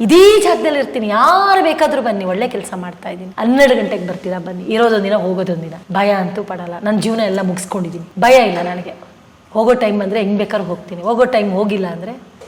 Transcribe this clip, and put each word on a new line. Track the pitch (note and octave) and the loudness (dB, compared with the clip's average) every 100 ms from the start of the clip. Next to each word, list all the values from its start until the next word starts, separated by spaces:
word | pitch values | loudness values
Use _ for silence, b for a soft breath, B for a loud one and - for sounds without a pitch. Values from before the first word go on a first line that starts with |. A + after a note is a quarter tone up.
ಇದೇ | A3+ E4+ G4+ G#4+ | 4 8 8 6
ಜಾಗದಲ್ಲಿ | E4+ E4+ D#4+ C#4+ | 4 2 0 -2
ಇರ್ತೀನಿ, | C4 C4 G#3+ | -2 -4 -2
ಯಾರು | G#3 C#4 F#4 G4+ F#4+ | 2 4 4 4 4
ಬೇಕಾದ್ರೂ | E4 D#4 D#4 C#4 | 2 2 0 0
ಬನ್ನಿ, | A#3 G3+ F#3 | -2 -2 -4
ಒಳ್ಳೆ | F#3 B3 | -2 -4
ಕೆಲಸ | G3+ F3+ F#3 | -6 -8 -10
ಮಾಡ್ತಾ | F3+ F3+ - | -10 -12 -12
ಇದ್ದೀನಿ. | F3+ F#3 - | -12 -12 -4
ಹನ್ನೆರಡು | A3+ C4+ C#4 A#3+ | 2 6 6 4
ಗಂಟೆಗೆ | G3 G3+ F3+ | 0 -4 -6
ಬರ್ತೀರಾ | F3 F#3 F3+ | -8 -6 -6
ಬನ್ನಿ, | E3+ F#3 | -8 -10
ಇರೋದೊಂದಿನ | F#3 A3 A#3 A3 G3 | -4 0 2 2 0
ಹೋಗೋದೊಂದಿನ. | G#3 F3+ F#3 F#3 E3 E3 D#3+ - | -2 -2 -2 -2 -4 -8 -12 -6
ಭಯ | F#3+ G3+ | -2 0
ಅಂತೂ | G3 F3+ F#3 | 0 -2 -6
ಪಡಲ್ಲ, | G3+ F3+ F3 F3 | -8 -10 -10 -8
ನನ್ನ | G#3 G#3+ | -2 -2
ಜೀವನ | G3+ A3+ | 0 -2
ಎಲ್ಲ | G#3+ F#3+ | -2 -2
ಮುಗಿಸ್ಕೊಂಡಿದ್ದೀನಿ, | F#3+ F3 - G3 E3+ E3+ E3 - | -2 -4 -6 -6 -6 -10 -12 0
ಭಯ | A#3 C4 A3 | 6 6 6
ಇಲ್ಲ | F3 | 0
ನನಗೆ. | F3 F3+ F3 - - - - _ _ | -6 -8 -10 -16 -20 -20 -20 _ _
ಹೋಗೋ | A3 A3 | 0 2
ಟೈಮ್ | B3 A3 G#3 | 2 0 -2
ಬಂದ್ರೆ | G3 A3 | -2 -2
ಹೆಂಗ್ | G3+ G3+ | 0 -2
ಬೇಕಾದ್ರೂ | G3+ G#3+ F3 | -2 -4 -4
ಹೋಗ್ತೀನಿ, | F3 - F3 | -8 -10 -8
ಹೋಗೋ | F3+ A#3 B3 | -2 0 2
ಟೈಮ್ | B3 G3+ | 2 0
ಹೋಗಿಲ್ಲ | F#3 G#3 G3+ F3+ | -2 -2 -2 -4
ಅಂದ್ರೆ | E3+ F#3 B3+ - - | -8 -12 -14 -18 -20